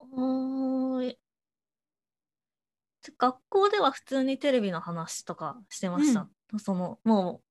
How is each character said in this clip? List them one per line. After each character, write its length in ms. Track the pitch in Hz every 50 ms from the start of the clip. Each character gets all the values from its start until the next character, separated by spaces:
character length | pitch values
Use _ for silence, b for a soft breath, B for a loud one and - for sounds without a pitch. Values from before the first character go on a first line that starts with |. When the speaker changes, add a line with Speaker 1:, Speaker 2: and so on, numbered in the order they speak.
Speaker 1:
う 200 | 254 254 262 254
ー 920 | 254 262 262 262 262 262 262 262 262 262 262 262 262 262 262 254 254 247 -
ん。 40 | - _ _ _ _ _ _ _ _ _ _ _ _ _ _ _ _ _ _ _ _ _ _ _ _ _ _ _ _ _ _ _ _ _ _ _ _ - - - -
学 180 | 247 254 254 - _ _
校 200 | - 392 392 403
で 120 | 415 415
は 100 | 359 269
普 140 | 269 - -
通 200 | - 269 269 262
に 140 | 269 269 269
テ 140 | - 285 262
レ 100 | 247 208
ビ 100 | 196 175
の 80 | 165
話 420 | - 175 170 165 160 - - - -
と 120 | - 170
か 240 | - 165 147 135 - 202 -
し 120 | - -
て 100 | - 185
ま 120 | 175 277 294
し 120 | 302 240
た。 140 | 170 - - _ _ _ _ -
Speaker 2:
う 40 |
ん。 20 | 208
Speaker 1:
そ 160 | - - 190
の、 240 | 180 180 165 - - -
も 380 | 220 220 202 185 175 - - _ -